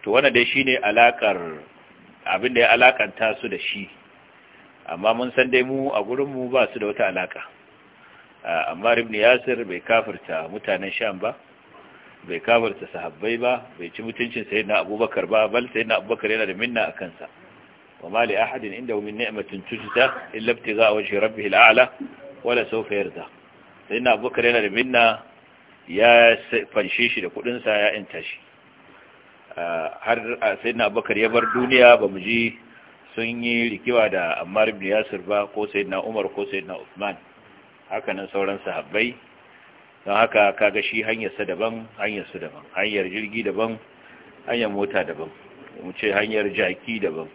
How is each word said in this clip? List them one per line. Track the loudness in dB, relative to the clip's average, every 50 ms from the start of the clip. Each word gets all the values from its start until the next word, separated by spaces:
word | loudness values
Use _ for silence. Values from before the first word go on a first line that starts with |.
| -2
To, | 2
wannan | 2 4 4 4 4
dai | 4 2
shine | 2 0 -2 0 0 0 0 0
alakar, | 0 4 6 6 6 6 4 0 0 0 0 -4 -8 -10 -12 -16 -20 _ -20 -20 _ -20 _ -20 -20 -20 _ -6
abin | -4 -4 -2 -2 0 4
da | 4
ya | 6 6 8 8
alakanta | 8 6 6 6 -2 -4 -2 -2 -2 -2 -2 -2
su | -6 -8
da | -8 -6
shi. | -8 -8 -8 -8 -12 -14 -18 -20 _ _ _ -20 _ _ _ -20 _ _ _ -20 -20 -20 _ _ -12 -10
Amma | -10 0 2 2 2
mun | 2 -2 -2 2
san | 2 2 4
dai | 4 2 2
mu | 2 -2 -4 -2 0
a | 0 -2 -2
gurinmu | -2 -2 -4 -4 -4 -4 -8 -6 0
ba | 2 2 2 2 0
su | -4
da | -4 -4
wata | 0 0 0 0
alaka. | 0 -2 -6 -6 -8 -14 -16 -18 -20 -20 _ _ _ _ _ _ _ _ -20 -20 -20 -20 -20 _ _ _ -8
A, | -4 -4 -2 -2 -4
Ammar | -6 -2 0 2 2 2
ibn | 0 -4 -2
Yasir | 4 6 6 6 4 2 -4 -4 -4 -4
bai | -8 -8 -10
kafirta | -2 2 2 2 2 0 -8 -12 -10 -8 -8 -6 -6 -8
mutanen | -12 -10 -4 -4 -4 -4 -4 -8 -6
Sham | -6 -6 -6 -6 -4
ba, | -6 -6 -6 -8 -18 _ -20 _ _ -20 -20 -20 -20 -20 -20 -20 -20 -20 -20 -20 -12
bai | -10 -10 -6
kafirta | 0 2 2 4 4 0 -4 -6 -14 -14 -12
sahabbai | -10 -10 -10 -12 -6 -4 -4 -4 -2
ba, | 0 -2 -2 -2 -6 -14 -18 -16
bai | -16 -14 -12
ci | -12
mutuncin | -12 -12 -6 -6 -6 -6 -6 -10 -10 -4
Sayyidina | -2 -2 -2 0 0 0 0
Abubakar | -2 -2 -2 -2 -2 0 -4 -4 0
ba, | 2 2 2 2
bal | 0 -2 -2 -2 -4
Sayyidina | -4 -2 0 0 -2
Abubakar | 0 -2 -6 -4 -2 -2
yana | -2 -2 -2 -4
da | -4
minna | -6 -6 -4 -2 -2 -4 -4
a | -4
kansa. | -10 -14 -14 -14 -16 -20 -20 _ -20 -20 -20 -20 -20 -20 -20 -20 _ _ _ _ _
"Wa | -14 -4
ma | 0 0 0
li | 2 2
ahadin | 0 0 -2 -2 -10 -10 -10 -12
indahu | -10 -8 -4 -4 -4 -4
min | -6 -6 -6
ni'matin | -6 -6 -6 -8 -10 -10 -10 -14 -12 -10
tujza | -12 -12 -10 -4 0 2 2 2 0 -6 -12 -12 -12
illa | -6 -2 -2 -2
ibtigha'a | -2 -4 -6 0 4 4 4 4
wajhi | 2 -2 -2 -2 0
rabbihil | 0 0 -2 -4 -4 2 6
a'la, | 8 8 8 8 6 4 2 2 -14 -14 -14 -14 -18 -20 -20 -20 -8 -4
wa | 0 0
la | 0 0 -2
sawfa | -4 -6 -4 -4 -4
yarda." | -4 -4 -4 -8 -12 -16 -16 -18 -20 _ _ _ -20 _ _ -20 -20 _ -6
Sayyidina | -6 0 4 4 4
Abubakar | 4 2 -4 -2 2 2 4
yana | 4 2 0
da | 0
minna, | 0 -2 -2 2 4 4 4 4 2 0 -8 -20 -20 _ _ _ _ _ _ _ -20 _ _ -8
ya | 0 4 8 8 10 10 10 8 6 4 0 -4
sa-, | -4 -4 -4 -2
fanshe | -2 -2 -2 -2 -2 -2 -2 0
shi | -2 -4
da | -6 -6
kuɗinsa, | -8 -8 -8 -6 -8 -4 -2 0
ya | 2 2 2 2 0 -2
yanta | -8 -10 -12 -12 -12
shi. | -12 -14 -16 -18 _ _ _ _ _ _ _ _ -20 -20 -20 -20 _ -20 -20 _ _ _ _ _ _ -10 -8
Ah, | -6 -4 -4 -4 -6 -6 -8 -8
har, | -2 -2 -2 -2 -2 -8 -6 -2
ah, | -2 -2 -2 -2 -4
Sayyidina | -4 -2 0 -2 0
Abubakar | 0 -2 -2 -2 0 0
ya | 0 2
bar | 2 2 0 2 0
duniya, | -2 0 4 6 8 10 10 10 8
ba | 6 -2
mu | -4 -4
ji | -6 -2 -2 0 0 -2 -4 -8 -20 -20 -20 -20 -20 -20 -20 _ _ -14 -8
sun | -8 -6 -6 -6 -6 -4
yi | -2 0 0 0 -2
rikiwa | -4 -6 -4 2 4 4 4 4
da | 2 -2 -2 -2 -4 -4
Ammar | -6 -4 0 2 2 2
ibn | 0 -4 -4
Yasir | 0 0 0 0 -2 -8 -10 -4 -2
ba, | -2 -2 -2 -2
ko | -4 -6 -6 -4
Sayyidina | -2 -4 -4 -2 -4 -6 -6 -4
Umar, | -4 -4 -4 -4
ko | -4 -6 -8
Sayyidina | -6 -6 -8 -8 -8 -14 -14
Uthman. | -14 -18 -12 -8 -8 -8 -8 -10 -16 -20 -20 -20 -20 -20 -20 -20 -20 -20 _ _ _ _
Haka | -10 -8 -6 -6 -8
nan | -8 -8 -6
sauran | -4 -4 -2 -2 -4 -6
sahabbai. | -8 -8 -8 -8 -10 -6 -2 -2 -2 -2 -4 -12 -20 _ _ _ -20 -20 -20 -20 -20 -20 _ -20 -20 _ _ _ _
Don | 0 4
haka | 4 4 4 6 4 4 4 4
kaga | 2 2 2 2 0 -4
shi | -2 -4 -4
hanyarsa | -2 -2 -4 -4 -4 -8 -6 -6 -6
daban, | -6 -4 -4 -4 -4 -4 -8 -14 -16 -10 -6
hanyarsu | -6 -6 -4 -6 -10 -10 -12 -12
daban. | -12 -12 -14 -18 -20 -12 -6 -4
Hanyar | -4 -2 0 -2 -2 -2
jirgi | -4 -8 -8 -6 -8 -6 -4
daban, | -4 -2 -2 -4 -4 -4 -10 -14 -20 -20 -20 -20 -20 -20 -20 -20 -20 -20 -20 -8
hanyar | -6 -4 -2 -2 -4
mota | -2 -4 -4 -2 -2 -4 -4
daban. | -4 -8 -10 -12 -14 -14 -20 -20 -20 -20 -20 -20 -20 -20 -16
Mu | -14 -14 -10 -6
ce | -4 -2 0
hanyar | 0 -2 0 -2 -2 -2 -2 0
jaki | 0 0 -2 -2 -6 -8 -8 -8 -4
daban. | -4 -4 -4 -6 -10 -12 -14